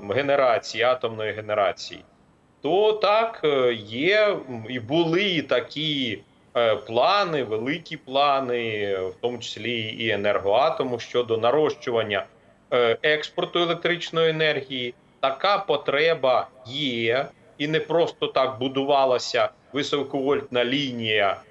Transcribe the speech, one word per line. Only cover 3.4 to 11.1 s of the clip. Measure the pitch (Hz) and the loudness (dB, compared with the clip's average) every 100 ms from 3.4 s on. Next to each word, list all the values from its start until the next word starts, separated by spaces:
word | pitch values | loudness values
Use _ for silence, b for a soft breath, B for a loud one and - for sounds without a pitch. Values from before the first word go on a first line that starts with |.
е, | 156 139 123 113 104 | 0 2 2 0 -6
є, | 117 160 214 214 156 131 | -2 0 2 2 0 -6
м, | 120 110 | -12 -8
і | 127 | -8
були | 107 160 170 170 202 170 | -2 0 2 2 0 -2
такі, | - 127 123 143 156 143 123 95 - _ _ 123 | 0 -2 -2 -6 -4 -2 -4 -6 -12 _ _ 0
е, | 117 107 | 2 2
плани, | - 113 151 202 190 151 | 0 2 4 4 2 -2
великі | 117 110 120 170 165 156 | -2 -4 -4 -6 -8 -14
плани, | - 131 143 135 127 120 117 107 101 95 | -4 2 4 2 0 -2 -2 -2 -2 -2
в | 92 92 | -4 -4
тому | 120 123 | -4 -4
числі | 117 - 110 120 | -10 -8 -4 -4
і | 110 - 113 | -4 -4 -2
«Енергоатому», | 101 104 98 98 110 151 165 131 120 | 0 2 2 2 4 4 0 -4 -4
щодо | - | -4